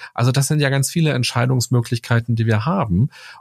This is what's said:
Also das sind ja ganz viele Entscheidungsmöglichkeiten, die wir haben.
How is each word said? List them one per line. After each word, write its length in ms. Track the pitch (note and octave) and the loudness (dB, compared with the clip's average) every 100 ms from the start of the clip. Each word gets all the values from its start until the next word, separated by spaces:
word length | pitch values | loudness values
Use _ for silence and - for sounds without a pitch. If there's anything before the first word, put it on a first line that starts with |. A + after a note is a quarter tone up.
| - | -12
Also 180 | - A#2+ | -2 0
das 160 | B2+ C3+ | 2 0
sind 120 | D#3 | 0
ja 100 | C#3+ | 2
ganz 200 | C#3 C#3 | 0 0
viele 220 | F3 D#3 | 0 0
Entscheidungsmöglichkeiten, 1200 | C3 B2 C3 C3 C3 A#2 B2 A#2 A#2 - A#2 A#2 A#2 | 0 -2 0 0 0 2 0 0 -6 0 -2 0 0
die 100 | A2+ | 2
wir 180 | A2 | 0
haben. 460 | A2+ F#3+ B2 F2 C3+ - - - | 0 -2 0 0 0 -4 -20 -20